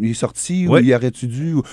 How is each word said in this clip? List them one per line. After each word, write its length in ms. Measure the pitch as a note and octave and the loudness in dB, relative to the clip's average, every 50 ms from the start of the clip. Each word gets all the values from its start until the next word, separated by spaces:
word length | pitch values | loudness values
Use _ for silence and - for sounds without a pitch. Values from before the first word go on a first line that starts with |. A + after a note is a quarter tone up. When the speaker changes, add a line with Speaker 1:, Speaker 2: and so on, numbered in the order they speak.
Speaker 1:
il 100 | A2 A2+ | -4 -4
est 40 | A2+ | -2
sorti, 540 | - B2 - - - - - F3+ F#3 F3+ F3 | -2 -4 -6 -6 -8 -8 -4 -2 -2 2 4
Speaker 2:
Ouais. 120 | D3 C3 | 4 4
Speaker 1:
ou 40 | A#2+ | 6
il 100 | C3 B2+ | 4 4
aurait-tu 320 | A#2 B2 B2+ - - B2+ | 2 2 -2 -4 -4 -8
dû, 280 | A#2+ A#2 C3+ D#3 E3 D#3+ | -8 -6 -4 -4 -2 -2
ou, 80 | C#3 - - | -2 -4 -4